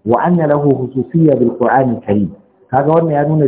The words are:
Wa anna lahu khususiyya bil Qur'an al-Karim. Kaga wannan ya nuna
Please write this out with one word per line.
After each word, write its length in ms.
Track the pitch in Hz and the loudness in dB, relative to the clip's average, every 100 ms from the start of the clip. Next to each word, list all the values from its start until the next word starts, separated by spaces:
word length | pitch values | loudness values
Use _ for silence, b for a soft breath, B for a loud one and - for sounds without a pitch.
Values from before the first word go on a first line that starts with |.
Wa 240 | 104 131 165 | -2 0 2
anna 160 | 175 151 | 0 0
lahu 280 | 147 143 127 | 0 0 0
khususiyya 640 | 123 127 120 165 156 123 | -2 -6 -4 0 2 2
bil 160 | 120 - | 0 0
Qur'an 400 | 113 127 131 113 | 0 0 0 -2
al-Karim. 400 | - 104 92 - _ _ - | -2 -2 -2 -8 _ _ -6
Kaga 240 | 131 143 165 | -2 0 0
wannan 160 | 165 143 | 0 0
ya 80 | |
nuna 240 | 147 156 | 0 0